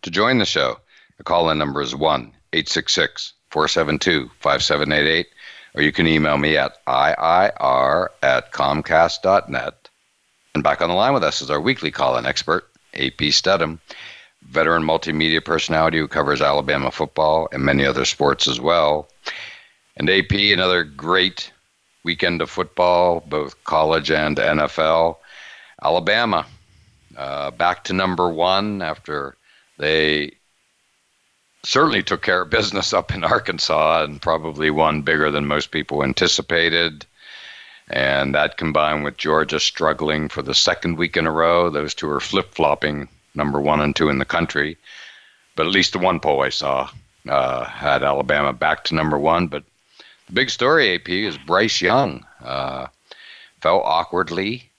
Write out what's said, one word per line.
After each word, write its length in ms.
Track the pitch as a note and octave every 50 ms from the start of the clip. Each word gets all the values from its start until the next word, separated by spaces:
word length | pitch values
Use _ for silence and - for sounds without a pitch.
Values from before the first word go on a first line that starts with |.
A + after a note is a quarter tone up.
| -
To 80 | F2 E2+
join 260 | F#2 G#2+ A#2+ C3 A#2+
the 60 | G2+
show, 340 | - - D#2 C#2 B1+ - - _ _ _ - _ _ _ _
the 60 | -
call-in 340 | - F2 F2 E2+ D#2+ D#2 D2+
number 240 | D2+ C#2+ C#2 C#2+ C#2+
is 100 | C2 C#2
one 400 | C#2 D2 D#2 D2 C2 A#1+ A1+ _ _ _ _ -
eight 160 | E2 D2 -
six 240 | - D#2+ D#2 - -
six, 400 | - D#2+ C2+ - - - - - _ _ _
four 160 | - D#2 D#2
seven 320 | D2 - E2+ D#2+ D2 D#2 D2
two, 320 | - F#2+ E2+ D2+ B1+ A#1+ - _
five 240 | - - C#2+ C#2 -
seven 300 | - D#2+ D2 D2 C#2+ D#2
eight 140 | D2+ D2
eight, 200 | D#2 D#2+ E2 F2+ - _ - - - - - - - _
or 80 | D2 D2
you 80 | D2+
can 160 | D2+ - F2
email 320 | E2 D#2+ D#2 D2+ D2+ D2 C#2+
me 180 | C#2+ D#2 D#2
at 200 | D2 C2+ C2+ - _ _
I 280 | - C2 B1+ C#2 D#2+ D#2+ -
I 320 | - E2 E2+ F2+ F#2+ G#2 -
R 560 | - - C2+ B1+ C2 C2 C2+ D2 E2+ F#2 - - _ -
at 300 | C2+ C2 B1 - - -
comcast 720 | - C#2 C#2 C#2+ D#2 D#2 - E2+ D#2+ E2 E2+ - - -
dot 280 | F#2+ F#2+ G2 - -
net. 380 | C2+ B1+ B1 C#2+ - _ _ - _ _ _ _ _ _ _ _ _ _ _ _ _
And 80 | D2+ C#2+
back 180 | D2+ C#2+ C#2+
on 100 | E2+ E2+
the 40 | F2
line 180 | F#2 G#2+ B2+ C#3+
with 120 | B2+ F2
us 180 | D2+ - - -
is 80 | C2
our 100 | D2+ D2
weekly 300 | D#2 A2+ C3 - - -
call-in 340 | - - C#2+ C2 B1+ A#1+ A#1+
expert, 440 | C2+ C#2 - - - D#2+ F2+ - _ _ _ _ _ -
A 160 | - C#2 C2
P 220 | - - D#2 D2+ C#2+
Stedham, 480 | - - F2+ G2 F#2 E2 D#2+ D#2+ E2 _ _ - - - - - - - _ _ _ -
veteran 420 | - B1+ D#2+ D#2+ D#2+ E2+ E2 D#2+
multimedia 600 | D#2 D#2+ E2 - E2+ D#2 D#2 D#2+ D#2+ D#2+ D#2+ -
personality 540 | - E2+ D#2+ - - E2 D#2+ D#2+ D#2+ D#2+ D#2+
who 80 | D#2
covers 340 | D2 - D2+ D2 C#2+ D2 C#2
Alabama 520 | D2+ C#2+ C#2+ D2 C#2+ C#2 D2 C#2+ C2+ C2 -
football 560 | - D#2 D2 _ D2+ D#2 D#2 D#2 D#2+ D#2+ D#2
and 140 | - C#2 C2+
many 200 | C#2 C#2 C#2 C#2
other 200 | C#2 C2+ C2+ C2
sports 420 | - - - D2 C#2+ C#2 - -
as 140 | C#2 C2 A#1
well. 480 | B1 D#2 F2 E2+ D#2 D2+ D2+ D2+ D2+ _ _ _ _ - - - - - - - - _ _ _ _ _ _
And 120 | - - D#2
A 140 | F#2+ G2 F#2
P, 300 | - G2 G2+ G#2 G#2 G2+
another 320 | F2+ F#2 F#2 F2+ F2 E2+
great 680 | D2+ C#2+ C#2 D2 D#2+ F2+ F#2+ F2+ F#2+ F2+ - - - _ _ _ _ _ _ _ _ _ _ _
weekend 380 | E2+ E2+ E2 - F2 F2 D#2+ D#2
of 80 | -
football, 720 | - - F2+ E2 _ - F2+ F2+ F2+ F2 F2+ F2+ F2 E2+ -
both 380 | - D2 D2+ D2 C#2+ - _ _
college 480 | - D#2 D#2 D#2 D#2 E2 D#2+ D2 D2+ D#2+
and 260 | D2+ D#2 D#2 D2+ -
N 220 | G1+ D#2 D2+ D2+
F 180 | D2+ C#2+ - -
L. 400 | D#2 D#2 E2 E2 E2 E2 E2 - _ - - - - - - - - - - - -
Alabama, 640 | C#2+ E2 F2+ F2 E2 G#2 A2+ A#2+ A2+ G2 E2 D2+ - - - _ _ _ _ _ _ _ _ _ _ -
uh, 340 | - C#2 C2+ C#2+ C#2+ C#2+ C#2+
back 320 | C#2 - E2 F2 F2+ - -
to 80 | - F#2+
number 360 | F#2 F#2+ F#2 F#2 E2+ F2+ F2
one 540 | E2 D#2 E2+ F2+ F#2+ G2 G#2 G#2+ G#2 G2 F2+
after 520 | D#2 D#2 - - - D2+ C#2+ C#2+ C#2 C2 _ _ _ _ _ _ _ _ _
they 540 | D2 D2+ D#2+ D#2+ D#2 D#2 D2+ D2+ D2 D2 - _ _ _ _ _ _ _ _ _ _ _ _ _ _ _ _ _ _ _ _ _ _ _ _ _ -
certainly 400 | - - C3 D3+ D#3+ C3 G2 F2+
took 200 | - G2+ - -
care 180 | - F#2 F2+
of 80 | F2+ D#2
business 460 | - A2+ G#2 G2+ F#2 G2+ F2+ - -
up 180 | F#2+ E2+ - -
in 100 | F#2+ E2
Arkansas 840 | E2 G#2 A#2+ - - F2+ D#2+ - - D#2+ D#2 D#2 D#2+ E2 E2 D#2
and 180 | D2 D2 C#2+ -
probably 480 | F2 E2 D#2+ D2+ E2 D2+ D2 D#2 D#2
one 320 | D2+ D#2 D#2+ D#2 D2+ D2+ C#2+
bigger 280 | D2+ D#2+ D#2 D2+ D2+
than 160 | D2 D2 D2
most 240 | C#2+ D2 D2 C#2+ -
people 320 | - D#2+ D2 - C#2 D2 C#2+
anticipated. 1000 | C2+ C2 - F2+ F2 - - - _ F2 E2+ E2 E2+ D#2+ E2+ E2+ E2 D#2 D2 - _ _ _ - - - - - - - - - - - - _ -
And 440 | - C2 C2+ C2+ C#2 C#2 C#2 C#2 C#2
that 220 | D2 D#2 E2 -
combined 480 | - E2+ D#2+ D2 D#2 D2+ D2+ D2+ D2+ D2
with 140 | D2 C#2 -
Georgia 420 | - D#2 D2+ D#2 D#2 D2 - D2+
struggling 680 | - - - - E2 D#2 D2 - D#2 D2+ D#2 D2+ D#2 D2
for 100 | - D2+
the 140 | C2+ C2+ C2+
second 420 | - - - F2 - - F2 E2+
week 180 | D#2 F2 E2+ - F2+
in 80 | D#2+
a 40 | D#2+
row, 380 | D#2 D#2+ E2 E2 E2+ F2 F2 F2
those 260 | D2+ D2 D2+ D2+ -
two 140 | - - D2+
are 120 | D2 C#2+
flip-flopping 840 | - - - G2 F#2 - - - D#2+ D2 C#2+ - - D2+ D2 D2 C#2+ - _ _ _ _ _
number 260 | D2+ D2 D2 C#2+ C#2+
one 220 | C#2+ D2 D2+ D2+ D2+
and 120 | D2 C#2+
two 140 | - D#2+ D2+
in 100 | C#2+ C2+
the 60 | C2+
country. 540 | - - E2+ E2 D#2 - D2 D2 D2+ E2 _ _ - - - - - - - - - _ _ _ _ _
But 100 | - D#2
at 60 | E2 F#2+
least 200 | G2 F2 - -
the 60 | F#2+
one 220 | F2+ F#2 F2+ D#2+
poll 200 | - D#2+ D2 C2+
I 80 | C#2 C2
saw, 400 | - - D2 C#2+ C2+ C2+ C2+ C#2+ - - - _ _ _ _ B1+
uh, 360 | C2+ C#2 C2 C2 C2 B1+ B1
had 360 | - - - C#2 D2 C#2+ C2 C2
Alabama 520 | C#2+ C#2 C#2 C2 C2 D2 D2 C#2+ C#2 C2
back 300 | B1 D2+ D#2 D#2+ - -
to 100 | - D#2+
number 240 | D#2+ D#2 D#2 D2+ D2
one. 280 | C#2+ D#2 E2 E2+ F2+
But 160 | E2 D2 D2 - _ _ _ _ _ _ _ - - - _ _ _
the 40 | F#2
big 160 | G#2+ C3+ C3
story, 400 | - - A#2+ C3 D#3 E3 C3+ G#2
A 100 | F2+ E2+
P, 280 | - - F2+ F#2+ G#2+
is 100 | G2+ D#2
Bryce 460 | C#2 - - F2 F#2+ G#2 F#2 - - F2+
Young, 420 | F2+ A2 C3 C#3 G2+ C#2 A#1+ - - - _ -
uh, 440 | C2 C2 C2+ C2+ C2+ C2+ C2 C2 C2 _ _ _ _ - - - - - - - - _ _
fell 220 | - D#2+ F2 G2 -
awkwardly 880 | - D#2 E2 E2+ - - F2 F#2 D#2 E2+ F2 F#2+ G#2 A#2 B2+ - _ _